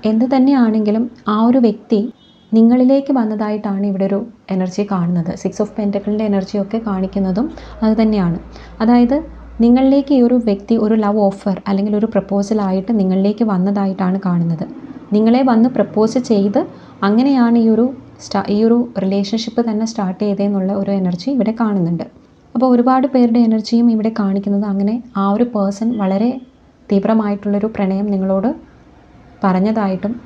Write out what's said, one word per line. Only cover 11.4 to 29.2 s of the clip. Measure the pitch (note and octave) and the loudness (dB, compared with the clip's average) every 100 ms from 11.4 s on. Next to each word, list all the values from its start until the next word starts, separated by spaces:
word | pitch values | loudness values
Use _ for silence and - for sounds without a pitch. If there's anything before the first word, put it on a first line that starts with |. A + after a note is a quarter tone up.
| G3+ F3+ - | -4 -4 -2
അല്ലെങ്കിൽ | G3 G#3 G#3 | -2 0 0
ഒരു | A3 | 0
പ്രപ്പോസലായിട്ട് | G3+ F#3+ G3+ G3+ A3 G3 F#3 F#3+ A3+ | -2 -2 -4 0 -2 0 -2 0 0
നിങ്ങളിലേക്ക് | F#3+ F#3 G3 G#3+ A3 | 2 2 0 0 0
വന്നതായിട്ടാണ് | F#3 F#3+ G3+ G3 F#3+ F#3 F#3+ F#3+ | 0 0 0 -2 -2 -2 0 0
കാണുന്നത്. | F3 E3 E3 - - - - - G#3 | 0 0 -4 -6 -12 -16 -18 -2 2
നിങ്ങളെ | A3 B3 C4+ | 4 4 4
വന്ന് | A3+ B3 B3+ | 4 2 2
പ്രപ്പോസ് | G3+ - A3 B3+ B3+ | -2 0 0 0 0
ചെയ്ത് | G#3 G3+ A#3+ E4+ - - - | 0 2 0 -2 -10 -20 -4
അങ്ങനെയാണ് | G3 G#3+ C4+ C4+ A#3 A#3 | 0 2 2 2 4 4
ഈ | A3+ | 4
ഒരു | A3 B3+ C4+ - - | 2 0 -2 -18 -20
സ്റ്റാ-, | - G3 F#3+ | -6 -6 -2
ഈ | G#3 | 0
ഒരു | A3+ A#3+ A#3+ - | 2 2 0 -4
റിലേഷൻഷിപ്പ് | F#3+ G3 G3 A3+ A3+ A#3+ A#3 | -2 -2 -2 -4 -4 -4 -2
തന്നെ | G#3+ A3 | -2 -4
സ്റ്റാർട്ട് | A3 F#3 F#3 | -4 -6 -4
ചെയ്തതെന്നുള്ള | G#3 G3 G3+ G3+ F#3+ | -4 -2 -2 -2 -2
ഒരു | G3+ G3 | -2 -2
എനർജി | G3 F#3 F3 - | -2 -2 -2 -2
ഇവിടെ | C4+ A3 A3+ | 0 -2 0
കാണുന്നുണ്ട്. | A3+ G3+ E3+ E3 - - - _ _ A#3+ | -2 0 0 -2 -6 -16 -20 _ _ -2
അപ്പോൾ | B3+ B3 | 2 4
ഒരുപാട് | B3 C4 C4 | 4 2 2
പേരുടെ | B3+ A#3+ A#3 | 2 2 4
എനർജിയും | A3+ A3 G#3+ A#3 A#3 | 2 0 0 2 2
ഇവിടെ | A3 A3 A3 | 2 -2 -2
കാണിക്കുന്നത് | G3 G3 G3+ G3+ G#3 | -2 -2 -2 -2 -2
അങ്ങനെ | G3 G3+ A#3+ - - | -2 -2 -2 -6 -4
ആ | G3 | -2
ഒരു | G#3 | 0
പേഴ്സൺ | A#3+ A3 G3 G3 A3+ A3 | 0 0 -4 -2 -4 -2
വളരെ | F#3+ G3 A#3 C4 - _ _ _ - | -2 0 -2 -4 -12 _ _ _ -2
തീവ്രമായിട്ടുള്ളൊരു | G3 A3 A3 G#3 G3+ G#3 G3+ G#3 | 0 2 0 0 -4 -2 -2 -2
പ്രണയം | A3 G3 G3 G#3 | -2 -2 -2 -2
നിങ്ങളോട് | G3 F#3+ F#3+ A3 D#4+ - - - - - - | -2 0 0 -2 -4 -12 -20 -20 -20 -20 -20